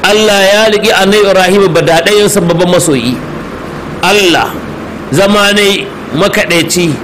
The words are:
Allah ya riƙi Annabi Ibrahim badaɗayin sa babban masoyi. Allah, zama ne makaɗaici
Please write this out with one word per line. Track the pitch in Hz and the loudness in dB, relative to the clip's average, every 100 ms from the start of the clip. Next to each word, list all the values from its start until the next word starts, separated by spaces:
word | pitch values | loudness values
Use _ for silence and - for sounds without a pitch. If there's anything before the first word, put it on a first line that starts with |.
Allah | 190 214 214 202 | 2 2 2 2
ya | 190 208 220 | 2 4 2
riƙi | 208 202 | 2 0
Annabi | 185 196 208 | 0 2 2
Ibrahim | 196 185 180 196 196 | 4 2 2 2 2
badaɗayin | 165 151 165 175 208 208 | 2 2 2 2 2 2
sa | 196 | 0
babban | 170 170 175 | 0 0 2
masoyi. | 180 170 135 117 120 - - - - - - - - | 2 2 0 -2 -6 -8 -12 -12 -14 -12 -12 -12 -4
Allah, | 175 208 190 147 110 - - - - - - | 0 2 2 0 -2 -6 -12 -12 -12 -14 -4
zama | 139 196 208 202 | 0 2 2 2
ne | 202 202 196 131 - - 135 | 2 0 -2 -6 -12 -8 -2
makaɗaici | 202 208 196 170 160 180 170 123 | -2 -2 -2 -2 0 -2 -2 -2